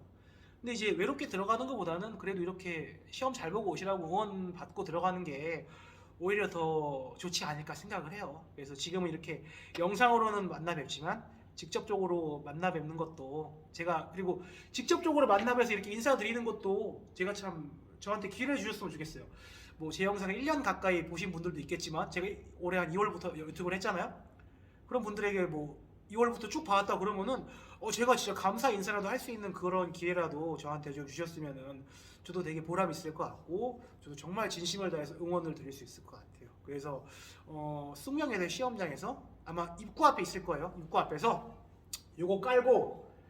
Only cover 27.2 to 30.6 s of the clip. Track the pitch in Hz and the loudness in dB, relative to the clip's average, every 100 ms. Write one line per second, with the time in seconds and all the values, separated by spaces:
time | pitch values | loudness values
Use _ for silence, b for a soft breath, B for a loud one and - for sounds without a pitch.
27.2 | 202 247 - B B B 220 214 247 233 | 0 -2 -4 B B B -4 2 6 6
28.2 | 202 196 196 226 269 202 196 208 196 254 | 4 2 2 4 2 2 0 0 0 -2
29.2 | - 220 196 - 180 185 170 165 170 180 | -4 -6 -6 -2 0 2 0 -2 0 2
30.2 | 160 147 165 151 | 0 0 -4 -4